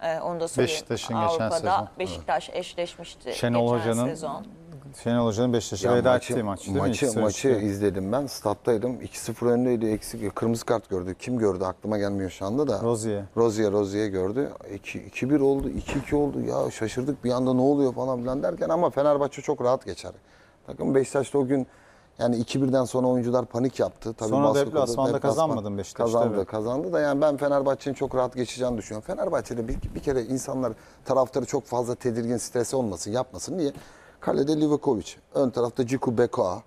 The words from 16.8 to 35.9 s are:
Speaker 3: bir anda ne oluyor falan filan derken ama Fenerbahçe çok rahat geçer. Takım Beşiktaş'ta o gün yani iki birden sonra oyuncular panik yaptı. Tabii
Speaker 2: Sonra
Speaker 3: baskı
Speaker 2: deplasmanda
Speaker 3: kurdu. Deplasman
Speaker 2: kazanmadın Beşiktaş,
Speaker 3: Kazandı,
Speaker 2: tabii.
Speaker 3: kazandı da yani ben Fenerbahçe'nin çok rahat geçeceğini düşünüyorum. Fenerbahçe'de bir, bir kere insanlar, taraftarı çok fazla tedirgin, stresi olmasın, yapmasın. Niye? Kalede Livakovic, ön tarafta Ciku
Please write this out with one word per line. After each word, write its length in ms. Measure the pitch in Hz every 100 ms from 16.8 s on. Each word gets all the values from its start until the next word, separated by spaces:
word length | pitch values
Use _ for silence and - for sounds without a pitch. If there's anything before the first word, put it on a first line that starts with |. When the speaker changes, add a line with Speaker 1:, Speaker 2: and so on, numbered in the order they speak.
| 110 - 135 139
Speaker 3:
bir 80 | 120
anda 220 | 123 131
ne 80 | 127
oluyor 320 | 131 143 135
falan 260 | 120 127 123
filan 240 | 123 131
derken 260 | - 170 156
ama 200 | 165 165
Fenerbahçe 520 | 139 147 143 143 -
çok 200 | 139 143
rahat 220 | 123 131 104
geçer. 260 | 90 92 - _ - - _ -
Takım 280 | - 156 135
Beşiktaş'ta 420 | 127 139 127 143
o 60 | 127
gün 220 | 139 123 - - - _ -
yani 160 | 120 117
iki 260 | 123 139
birden 240 | 135 131 123
sonra 220 | 131 127
oyuncular 380 | 127 120 127 117
panik 340 | 117 131 -
yaptı. 340 | 98 - 113
Tabii 160 | 113 110
Speaker 2:
Sonra 180 | 131 143
Speaker 3:
baskı 180 | 139 139
Speaker 2:
deplasmanda 440 | 151 123 120 131
Speaker 3:
kurdu. 60 | 110
Deplasman 280 | 139 143 156
Speaker 2:
kazanmadın 300 | 110 104 101
Beşiktaş, 280 | 95 - 117
Speaker 3:
Kazandı, 300 | 117 117 101
Speaker 2:
tabii. 100 | 95
Speaker 3:
kazandı 480 | 110 110 131 180
da 60 | 165
yani 220 | 147 139
ben 160 | 151 139
Fenerbahçe'nin 580 | 143 143 139 135 143 127
çok 200 | 135 131
rahat 200 | 127 127
geçeceğini 420 | 117 120 123 117
düşünüyorum. 380 | - 107 - 196
Fenerbahçe'de 520 | 190 147 - 120 117
bir, 100 | 101 - 165
bir 40 |
kere 220 | 147 131
insanlar, 520 | 113 131 - 131 123 110 - - -
taraftarı 400 | 131 127 143 120
çok 200 | 143 -
fazla 300 | 120 120 120
tedirgin, 420 | 127 117 117 120
stresi 380 | - 123 113 135
olmasın, 360 | 117 87 104
yapmasın. 460 | 120 127 90 - 180
Niye? 140 | 143 - - - - -
Kalede 420 | - - 139 156
Livakovic, 440 | 156 143 143 110 - - _
ön 160 | - 131
tarafta 380 | 123 120 -
Ciku 300 | 120